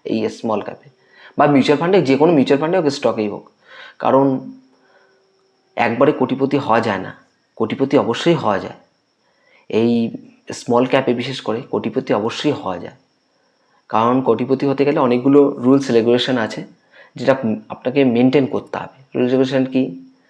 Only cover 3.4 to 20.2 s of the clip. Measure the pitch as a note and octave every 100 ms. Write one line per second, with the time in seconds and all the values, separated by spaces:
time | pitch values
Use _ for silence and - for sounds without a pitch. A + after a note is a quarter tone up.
3.4 | - _ _ - - - A2+ C3 C#3 C3
4.4 | - - _ _ _ _ _ _ _ _
5.4 | _ _ _ - A#2 A#2+ C#3+ D3 B2+ C3
6.4 | C#3 C#3+ A2+ A2+ A2+ G2 F#2 - _ _
7.4 | _ - A2 A#2 C3+ C#4 F#3+ A#2 F3 D#3
8.4 | A2+ F#2+ F#2+ - _ _ _ _ _ _
9.4 | _ _ - A2 A#2 A#2 A2+ - - _
10.4 | - - - A#2+ C3 C3+ B2+ A#2+ B2 C3
11.4 | - A2+ - G#2+ A2 B2+ C3 A2+ G#2 -
12.4 | D3+ C3 F#2+ F2 - - _ _ _ _
13.4 | _ _ _ _ - G#2+ A#2 C3 C3 A2+
14.4 | B2+ C3 C#3 C3+ C#3+ D#3 B2+ B2 C#3 C#3+
15.4 | C#3 - B2 C3+ C3+ A#2 A2+ B2 - B2+
16.4 | A2 - - _ _ - - A#2 A#2+ C3
17.4 | A2+ G#2+ - - B2+ C#3 C3 A#2 B2+ C#3+
18.4 | B2+ G2+ - F#2+ - - _ B2+ B2 C3
19.4 | C3 C3+ C3 C3 C3 - - _